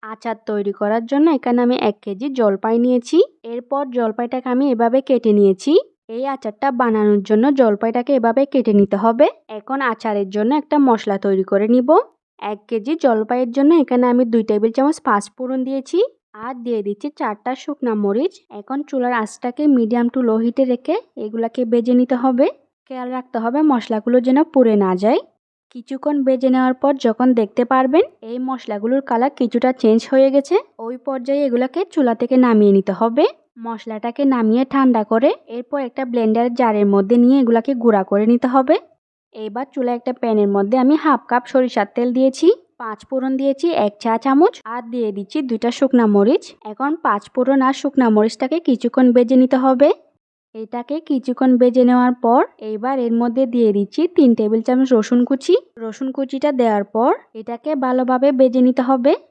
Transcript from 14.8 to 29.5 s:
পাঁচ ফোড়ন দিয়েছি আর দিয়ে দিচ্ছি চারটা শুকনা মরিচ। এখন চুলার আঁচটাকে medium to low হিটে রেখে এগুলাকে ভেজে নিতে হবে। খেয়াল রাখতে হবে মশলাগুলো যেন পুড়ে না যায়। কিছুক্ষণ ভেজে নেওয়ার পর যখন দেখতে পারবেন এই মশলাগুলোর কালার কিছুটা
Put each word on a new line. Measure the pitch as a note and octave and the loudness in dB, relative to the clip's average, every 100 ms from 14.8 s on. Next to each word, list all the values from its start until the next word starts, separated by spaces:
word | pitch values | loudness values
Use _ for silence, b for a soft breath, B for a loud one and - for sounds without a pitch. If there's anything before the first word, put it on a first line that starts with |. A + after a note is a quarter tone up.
| C#4 D#4+ - | -2 -2 -2
পাঁচ | G3+ G3+ | -2 -4
ফোড়ন | _ B3+ C4 B3+ | _ -8 -6 -6
দিয়েছি | C4+ C4 E4+ B4+ _ _ G#3+ | -6 -4 -2 -2 _ _ -18
আর | A3+ B3+ | -14 -12
দিয়ে | A#3+ A3+ G3+ | -6 -6 -6
দিচ্ছি | G3+ D4 C#4+ | -8 -10 -8
চারটা | C4 G#3 - B3+ | -8 -6 -8 -10
শুকনা | - C#4+ B3 G#3+ | -10 -8 -4 -2
মরিচ। | G3+ G3+ E4+ - _ G#3+ | -2 -2 -4 -6 _ -20
এখন | G3+ C4+ D4 | -10 -10 -6
চুলার | C4+ B3 A#3+ | -4 -2 -4
আঁচটাকে | G#3+ - B3 B3 D4+ C4 | -6 -8 -10 -2 0 2
medium | A3+ A#3+ A#3+ | 2 0 -2
to | C4 B3 | -2 -2
low | A3 | 0
হিটে | A#3 A#3 C4 | -2 -2 -2
রেখে | B3 - F#4 - - | -2 -2 -6 -6 -12
এগুলাকে | G#3+ A3+ A3+ A3+ B3 | -10 -6 -6 -4 -2
ভেজে | A#3+ A#3 B3 | -2 2 2
নিতে | B3 B3+ | 2 0
হবে। | C4 B3 D#4 D5+ _ _ _ | 0 0 0 -2 _ _ _
খেয়াল | B3+ B3 B3+ | -14 -10 -10
রাখতে | B3+ A#3 | -8 -6
হবে | A3+ C4 D#4 | -4 0 0
মশলাগুলো | B3+ G#3 A3 G#3 B3 B3 | 0 -2 -6 0 0 2
যেন | C4 D#4+ | 2 2
পুড়ে | C#4 A#3 G#3 | 4 4 4
না | G3 F#3 | 0 0
যায়। | G3+ D#4 C#5+ _ _ _ _ | 0 0 -4 _ _ _ _
কিছুক্ষণ | B3 A3+ C4+ D4 D4 C4 | -20 -14 -8 -4 -2 0
ভেজে | C4 C4 | 0 2
নেওয়ার | B3+ B3+ B3+ | 2 0 0
পর | C#4 C#4 A#3 | -2 0 -2
যখন | A3 B3+ A#3 | 0 2 2
দেখতে | G#3 - A#3+ | 0 -2 0
পারবেন | C4 C4 D4 C5 _ A3 | 0 2 2 0 _ -12
এই | A#3+ B3+ | -10 -8
মশলাগুলোর | C4 - G#3 A3 C4 C4+ | -8 -8 -6 -2 -2 -2
কালার | A#3 C4 C#4 | -2 -2 -2
কিছুটা | B3 | -4